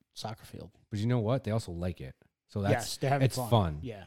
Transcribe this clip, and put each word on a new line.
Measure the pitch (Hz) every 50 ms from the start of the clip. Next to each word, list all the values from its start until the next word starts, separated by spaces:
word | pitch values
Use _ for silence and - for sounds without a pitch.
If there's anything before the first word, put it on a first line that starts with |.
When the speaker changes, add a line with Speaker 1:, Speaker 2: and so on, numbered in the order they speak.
| _ _ _
Speaker 1:
soccer | - - 107 110 - -
field. | - - - 80 90 _ _ _ _
Speaker 2:
But | 110 101
you | 107
know | 117 123 123
what? | 104 107 131 131 -
They | 104
also | 107 113 - 92 85
like | 85 87 92 85 -
it. | - 65 - _ _ _ _ _ _ _
So | - 104 98
that's, | 101 -
Speaker 1:
Yes, | 123 113 - - -
they're | 135 131
having | 139 139 135
Speaker 2:
it's | 117 -
Speaker 1:
fun. | 127 123 110
Speaker 2:
fun. | 120 110 95 82 76 76 87
Speaker 1:
Yeah. | 123 107 98 90